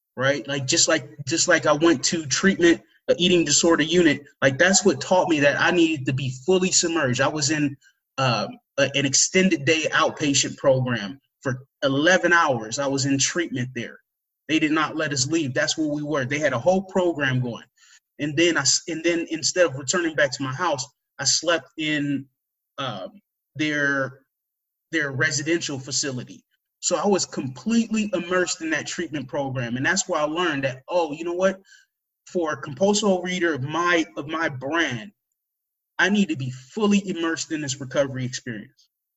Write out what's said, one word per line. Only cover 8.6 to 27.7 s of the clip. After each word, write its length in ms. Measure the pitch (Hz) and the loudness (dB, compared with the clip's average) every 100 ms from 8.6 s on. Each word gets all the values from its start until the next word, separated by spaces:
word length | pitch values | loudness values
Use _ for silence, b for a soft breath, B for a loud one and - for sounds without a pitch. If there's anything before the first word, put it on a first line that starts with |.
| _ - | _ -2
a, 100 | 135 139 | 0 0
an 100 | 139 | 0
extended 580 | 139 - 190 185 160 | 0 2 4 4 2
day 200 | 139 160 151 | 0 0 0
outpatient 680 | 147 151 - 151 135 135 - | 0 0 0 0 0 -2 0
program 640 | 143 131 123 117 98 90 _ _ | 2 2 0 -4 -6 -12 _ _
for 260 | 135 127 - _ | -6 -6 -10 _
eleven 500 | 139 139 165 185 170 | -2 2 4 4 4
hours. 460 | 170 156 117 110 143 | 4 4 0 -4 -4
I 80 | 139 | -2
was 180 | 139 135 | 0 0
in 140 | 139 | 0
treatment 500 | - 180 165 127 127 120 | 0 -2 -4 -6 -6 -8
there. 240 | 90 - _ _ _ _ - | -12 -14 _ _ _ _ -4
They 100 | 156 | 0
did 140 | 156 | 2
not 240 | 156 151 156 | 2 0 -2
let 180 | 151 | -4
us 140 | 143 139 | -2 -2
leave. 260 | 165 139 | -2 -2
That's 240 | 143 156 - | -2 -2 -2
where 100 | 156 | -4
we 140 | 147 | -4
were. 240 | 147 151 127 | -4 -4 -2
They 140 | 147 | -2
had 140 | 151 | -2
a 60 | 123 | 0
whole 220 | 156 190 | 2 0
program 600 | 190 190 175 147 135 127 | 0 0 0 0 0 0
going. 240 | 123 104 - _ b b _ - | -4 -8 -14 _ b b _ -8
And 160 | 147 147 | -4 0
then 220 | 170 160 | 2 2
I 40 | |
s-, 200 | 139 - - | 0 0 -2
and 160 | 160 | -4
then 240 | 170 170 165 | -2 -2 -4
instead 380 | 160 - 180 165 | -6 -2 2 2
of 80 | 135 | 0
returning 400 | 135 185 165 156 | -4 -2 -2 0
back 160 | 139 | -2
to 120 | - | -2
my 100 | 131 | -6
house, 300 | 139 175 139 - _ _ - | -4 -2 -4 -6 _ _ -6
I 60 | 135 | -2
slept 440 | - 160 165 - - | 0 0 -2 -2 -6
in, 480 | 156 151 143 135 - _ _ _ _ - | -2 -2 -2 -4 -6 _ _ _ _ -10
um, 420 | 131 98 90 - _ _ _ 135 | -8 -8 -12 -18 _ _ _ -4
their, 680 | 151 147 143 139 131 131 _ _ _ _ _ _ _ | -2 0 0 0 -2 -8 _ _ _ _ _ _ _
their 200 | 160 143 | -4 -2
residential 680 | 127 156 139 156 170 165 131 | 0 0 0 0 -2 -2 -8
facility. 640 | 139 131 143 123 - - _ _ _ _ | -6 -4 -4 -6 -10 -18 _ _ _ _
So 160 | - 170 | -2 0
I 100 | 196 | 2
was 200 | 180 - | 0 -2
completely 840 | - 135 131 214 | -6 -8 -8 -2